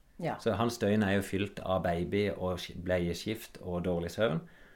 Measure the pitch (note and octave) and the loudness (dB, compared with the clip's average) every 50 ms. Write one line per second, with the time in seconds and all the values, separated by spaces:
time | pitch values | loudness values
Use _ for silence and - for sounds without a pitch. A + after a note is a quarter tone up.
0 | - - - - E3+ D3 G#2+ - - A#2 G2 F#2+ A#2 A#2+ A#2+ - A2+ G2+ G#2 G#2+ | -20 -20 -14 -6 -6 -6 -6 -2 0 0 2 2 2 0 0 2 2 4 4 4
1 | G#2 F#2+ G2 G2+ G2 - - F#2 G2+ G2+ - - - - F#2+ F#2 E2+ F2+ E2+ E2+ | 4 4 2 2 0 0 -2 -2 -2 -2 -4 -8 -2 0 0 0 2 0 0 0
2 | F2 - G2 G2+ G#2 G2 - - F2+ F#2 F2+ F2 - - - E2+ E2+ F2+ F2+ F2+ | 0 0 0 2 2 0 0 -2 -2 -2 -2 -2 -6 -10 -10 -8 -2 0 2 2
3 | F2 F2 E2+ - - G#2+ A2 - - - - - - F2+ F2 F2 F2 F#2 F2 E2+ | 2 0 -2 -2 -4 -4 -6 -6 -8 -14 -16 -12 -6 -4 -2 0 0 2 0 0
4 | E2+ E2+ - G#2 A2 B2+ D#3 E3 - - - - - - - | 0 -2 0 2 2 2 2 0 -4 -6 -20 -20 -20 -20 -20